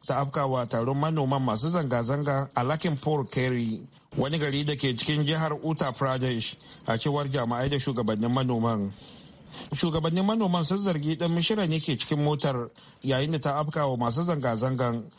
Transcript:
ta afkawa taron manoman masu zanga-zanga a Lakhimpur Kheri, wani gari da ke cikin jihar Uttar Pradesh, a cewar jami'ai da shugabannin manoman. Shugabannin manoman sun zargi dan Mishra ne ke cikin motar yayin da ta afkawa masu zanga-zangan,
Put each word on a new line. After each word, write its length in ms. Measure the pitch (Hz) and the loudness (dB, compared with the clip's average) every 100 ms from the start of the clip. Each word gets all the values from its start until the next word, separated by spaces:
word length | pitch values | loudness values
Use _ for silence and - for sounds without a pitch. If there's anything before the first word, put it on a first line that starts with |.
| - | -2
ta 160 | 131 | -2
afkawa 400 | 139 156 139 131 120 | 0 0 0 0 0
taron 260 | 117 120 139 | 0 0 0
manoman 460 | 156 156 131 139 | 0 2 2 2
masu 240 | 127 110 151 | 2 0 0
zanga-zanga 760 | 175 139 120 117 143 143 135 139 | 0 0 0 0 0 0 0 -2
a 80 | - | -2
Lakhimpur 640 | 123 156 175 139 151 151 110 | 0 0 0 -2 0 0 0
Kheri, 540 | 131 127 123 117 110 - - _ - | 0 0 0 0 -4 -8 -20 _ -2
wani 220 | 135 160 | 0 0
gari 260 | 147 139 | 0 0
da 120 | 147 139 | 0 0
ke 180 | 139 | 0
cikin 320 | 120 - 151 147 | 0 0 2 2
jihar 320 | 160 160 151 | 2 0 0
Uttar 320 | 160 156 143 | -2 0 -2
Pradesh, 640 | 120 135 131 131 117 - - - - - | 0 0 0 0 0 -4 -8 -18 -8 -2
a 60 | 113 | 0
cewar 300 | 151 143 143 | 0 0 0
jami'ai 420 | 131 117 120 135 | 0 0 0 0
da 80 | 143 | 0
shugabannin 520 | 139 123 110 107 117 | 0 0 0 0 2
manoman. 600 | 127 127 120 117 110 98 - - - - - - - - | 2 2 2 2 2 -2 -6 -16 -20 -20 -20 -18 -16 -6
Shugabannin 480 | 147 175 160 160 175 | -2 0 2 0 2
manoman 400 | 196 226 196 175 | 2 2 2 2
sun 140 | 151 196 | 2 0
zargi 400 | 196 156 147 160 | 0 0 -2 0
dan 160 | 170 | 0
Mishra 320 | 170 165 214 175 | 2 2 2 2
ne 140 | 160 | 0
ke 180 | 156 120 | 0 -2
cikin 240 | - 147 | -2 0
motar 480 | 147 147 143 127 117 - - - | 2 2 0 -2 -6 -12 -20 -6
yayin 300 | 135 131 147 | 0 0 0
da 60 | 156 | 0
ta 180 | 143 143 | 0 0
afkawa 340 | 151 156 143 123 | -2 0 0 0
masu 240 | 120 127 | 0 0
zanga-zangan, 800 | 175 156 127 110 131 127 123 117 107 | 0 0 0 0 0 2 0 0 -6